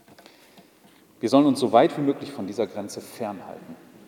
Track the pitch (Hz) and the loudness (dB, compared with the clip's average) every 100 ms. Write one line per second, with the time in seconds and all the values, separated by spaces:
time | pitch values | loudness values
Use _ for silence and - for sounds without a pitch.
0 | _ - - _ _ - _ _ _ _ | _ -20 -20 _ _ -20 _ _ _ _
1 | _ - 113 135 147 123 113 113 165 - | _ -6 2 4 4 2 4 6 4 2
2 | 139 - - - 98 104 104 104 101 - | -2 -2 -6 -10 -10 -4 -4 -4 -10 -12
3 | - - 107 95 - 85 - 82 - - | -16 -12 -10 -10 -14 -18 -18 -20 -20 -20